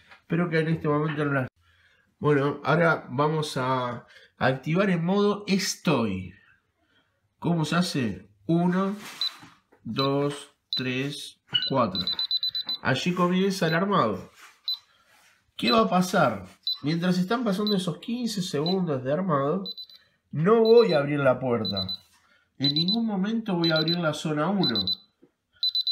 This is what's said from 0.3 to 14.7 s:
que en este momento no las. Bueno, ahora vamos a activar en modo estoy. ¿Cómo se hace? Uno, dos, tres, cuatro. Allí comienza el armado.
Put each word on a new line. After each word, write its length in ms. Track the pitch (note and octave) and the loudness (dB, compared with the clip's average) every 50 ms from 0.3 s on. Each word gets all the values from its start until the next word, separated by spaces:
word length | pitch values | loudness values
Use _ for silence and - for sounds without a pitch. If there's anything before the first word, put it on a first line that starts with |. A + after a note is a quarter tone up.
| E3+ E3+ E3+ D#3 | 0 0 0 0
que 100 | D#3+ D#3+ | 0 0
en 80 | D#3 | 2
este 200 | D#3+ E3 D#3+ - | 0 0 0 0
momento 380 | D3+ D3 D3 D3+ D#3+ D3 D3 D3+ | 0 0 2 0 0 -2 -2 0
no 80 | C#3+ C#3 | 0 0
las. 140 | C3+ B2+ - - _ _ _ _ _ _ _ _ _ _ _ _ _ | 0 -2 -4 -8 _ _ _ _ _ _ _ _ _ _ _ _ _
Bueno, 420 | - D3 D3 C#3 C3+ C#3+ C#3+ - - | 2 2 4 4 2 2 -2 -2 0
ahora 440 | - D3+ E3 E3 D#3+ D3+ - - - | 2 2 4 4 4 2 0 -4 -6
vamos 480 | B2 C3 D3 D3+ D#3+ D#3 D3 - - | -2 0 0 0 0 -2 -4 -4 -4
a 480 | C3+ B2+ C3 C3 C3 B2+ B2 A#2 A2+ - - - - - _ _ | -4 -2 -2 -2 -2 -2 -4 -8 -10 -14 -18 -20 -20 -20 _ _
activar 520 | - - B2+ C3 C3 - D#3 D#3+ F#3 G#3 G3 | 0 0 0 0 0 -2 -2 0 2 2 2
en 120 | F3+ E3 D#3+ | 0 0 0
modo 400 | F3 G3 G3+ G3+ G#3 G3+ - - | 0 2 2 2 2 0 -2 -2
estoy. 840 | F#3 F#3+ F#3+ - - - - - F3+ C#3+ A#2+ A2+ G#2 F#2+ F#2 F2+ F2+ - _ _ _ _ _ _ _ _ _ _ _ _ _ _ _ _ _ _ _ _ _ | -2 0 0 0 -2 -6 -2 0 0 2 2 0 -2 -2 -6 -8 -10 -14 _ _ _ _ _ _ _ _ _ _ _ _ _ _ _ _ _ _ _ _ _
¿Cómo 260 | - D#3 E3+ E3 D3+ | -4 -2 0 0 -2
se 100 | - D#3+ | 0 0
hace? 540 | F3 F3+ - - D3+ B2 G#2+ F#2 - - - _ _ _ | 0 0 0 -2 -2 -2 -4 -4 -8 -14 -20 _ _ _
Uno, 500 | - E3 E3+ F3 F3+ F3+ F#3 G3 G3 G#3 G#3 - - - - - - - - - - - _ _ _ _ _ - | 0 2 2 2 2 2 0 0 -2 -4 -6 -10 -16 -8 -6 -6 -6 -6 -10 -16 -20 -20 _ _ _ _ _ -12
dos, 720 | - - C#3 C#3 C#3 C#3 C#3+ C#3+ C#3+ C#3+ - - - _ _ _ _ - | -8 -4 -2 0 0 0 0 0 -2 -4 -6 -12 -20 _ _ _ _ -6
tres, 640 | - B2+ B2+ B2 C3 C#3 C#3+ D3+ - - - - _ _ _ - - - - | -4 -4 -4 -4 -4 -4 -6 -8 -10 -14 -16 -20 _ _ _ -6 -4 -4 0
cuatro. 320 | C3+ C3 A#2 G2 F#2 G2+ F2+ G2 G2+ - - - G2+ - - G2+ - G2+ - - G2+ - | 0 0 0 0 -2 -4 -4 -2 -2 -4 -2 -4 -2 -2 -2 -4 -4 -4 -6 -6 -8 -4
Allí 320 | - A2+ - - - F3+ F3 | -2 -2 -2 0 -2 -2 0
comienza 540 | F3+ F3+ F3 F#3 F#3 F#3+ G3+ F#3+ - F3+ | 2 2 2 2 2 2 0 0 0 0
el 80 | D#3+ E3 | 0 0
armado. 560 | E3+ G3 G3+ G3 E3 B2+ A2 G2 F2+ - - _ - - - - _ _ - | 0 0 2 2 2 2 0 -2 -4 -8 -16 _ -20 -20 -20 -20 _ _ -8